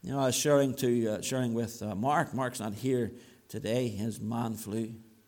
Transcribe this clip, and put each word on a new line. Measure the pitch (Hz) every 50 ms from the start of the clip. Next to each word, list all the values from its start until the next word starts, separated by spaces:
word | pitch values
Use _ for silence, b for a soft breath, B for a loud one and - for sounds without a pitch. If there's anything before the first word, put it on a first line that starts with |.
You | - - 131
know, | 139
I | 135 131
was | 127
sharing | - - 147 147 143 139 135 127
to, | 127 135 123 120 120 113 110
uh, | 107 95
sharing | - - 135 131 127 120 113
with, | 117 117 110 - - -
uh, | 107 104
Mark. | 92 107 135 147 160 156 - -
Mark's | 123 131 123 117 -
not | 107 110 101
here | 107 117 131 131 123 120 104 B B B B B B B _
today. | - 110 - 107 110 127 127 120
His | 104 98 104 117 104 -
man | 107 107 117 117 117 113 113
flu. | 104 - 104 98 113 113 110 117 - - - - _ _